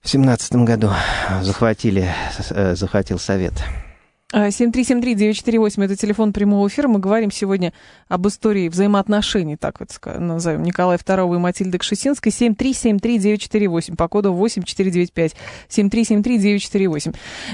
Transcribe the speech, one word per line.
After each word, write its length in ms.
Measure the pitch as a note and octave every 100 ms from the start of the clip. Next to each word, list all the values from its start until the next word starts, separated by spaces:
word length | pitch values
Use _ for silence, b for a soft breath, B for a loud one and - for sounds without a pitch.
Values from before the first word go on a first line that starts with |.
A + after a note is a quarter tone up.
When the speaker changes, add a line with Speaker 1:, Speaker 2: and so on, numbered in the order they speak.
Speaker 1:
В 80 | -
семнадцатом 560 | C#3 C3+ A#2 - B2
году 260 | A#2 A2+ G#2+ F#2+ B B B F#2+
захватили, 640 | F#2+ F#2+ A#2 G#2+ A#2 G2 F#2 D#2 B B -
э, 240 | G2+ F#2+
захватил 440 | F2 F#2+ G2+ F#2+ F2
Совет. 360 | - G2 F2+ - B B B B B _ _
Speaker 2:
А, 200 | G#3 G#3
семь 220 | G3+ A#3
три 120 | A#3
семь 160 | A#3+ B3
три 140 | A#3+
девять 220 | G#3+ G#3+ G#3+
четыре 200 | - A3+
восемь — 240 | G#3+ G3+
это 120 | G3 G3
телефон 380 | G#3 G#3 A3
прямого 340 | G3 G3+ G3+ G3+
эфира. 180 | A#3 C#4+
Мы 120 | G#3
говорим 320 | F#3+ A3 G#3+
сегодня 420 | - G3 G3 F3+ b b b b
об 200 | F3 G3
истории 400 | - A3 G3+ E3+
взаимоотношений, 880 | F3 G3+ G3+ F#3+ G#3 G3+ G#3 D#3+ D3+
так 240 | - -
вот 80 | -
ска-, 280 | - - -
назовём, 460 | F3 E3 E3+ D#3
Николая 340 | E3 F3+ F3+ F3
второго 380 | - F#3+ F3+ F3
и 20 |
Матильды 400 | F3 F3 F#3 F3+
Кшесинской. 520 | - G#3 C4+ C#4+ A3+
Семь 240 | - A#3+
три 200 | G#3 B3+
семь 240 | C4 A#3+ G#3
три 200 | A3+ A#3
девять 220 | G3 G#3
четыре 280 | - G#3+ G3+
восемь, 280 | E3+ - E3+
по 100 | E3+
коду 280 | G#3 G3+
восемь 300 | F3+ A3 G#3
четыре 260 | F3 - F#3+
девять 240 | F3+ F3
пять. 200 | - E3 B B B B
Семь 200 | - G3+
три 160 | A3
семь 180 | A3+ G#3
три 140 | G#3+ A#3+
девять 240 | G3 G3+
четыре 280 | - G#3 F#3+
восемь. 240 | D3+ D#3 B B B B